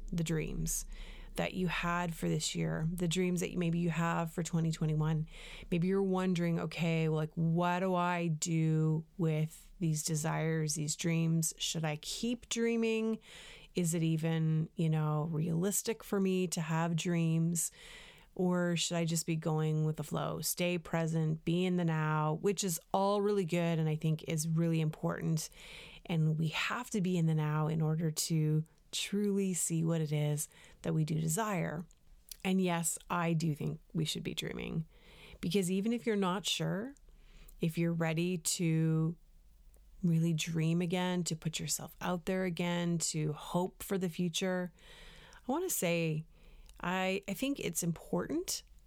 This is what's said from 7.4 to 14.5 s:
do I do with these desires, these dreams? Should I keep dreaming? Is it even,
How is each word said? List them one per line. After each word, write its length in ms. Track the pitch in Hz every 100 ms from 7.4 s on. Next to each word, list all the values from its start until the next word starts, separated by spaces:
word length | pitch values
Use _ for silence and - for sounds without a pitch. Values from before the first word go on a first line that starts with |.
| 165 165 175 180
do 140 | 190
I 340 | 180 175 175 170
do 760 | 156 175 160 160 156 156 156 160 -
with 480 | 160 156 156 - - -
these 220 | 165 151
desires, 720 | - 156 160 156 160 160 151
these 220 | 156 151 -
dreams? 580 | 165 165 165 165 160 -
Should 260 | - 165
I 120 | 160 151
keep 460 | - - 233 247 -
dreaming? 680 | 233 233 233 226 220 220 220 - - - - -
Is 200 | - 170
it 80 | 165
even, 640 | 160 160 160 160 160